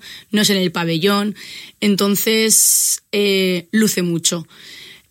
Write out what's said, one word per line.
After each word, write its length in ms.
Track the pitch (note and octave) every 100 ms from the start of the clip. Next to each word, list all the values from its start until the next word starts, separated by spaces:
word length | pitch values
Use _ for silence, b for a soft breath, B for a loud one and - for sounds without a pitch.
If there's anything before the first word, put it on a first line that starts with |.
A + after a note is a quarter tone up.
| B B B
no 100 | G#3
es 80 | G3+
en 80 | G3
el 140 | F3+
pabellón, 640 | F3+ E3+ E3 G3 G3+ G#3 - B B B B
entonces, 1200 | G#3 F#3+ G3+ G3 A3 A3 A3 G#3+ - - - - -
eh, 560 | G#3 G3+ G3 F#3 F3+ E3+
luce 300 | A3 G#3+ F#3+
mucho. 460 | F3 E3 - E3+ D#3+ B B B B B B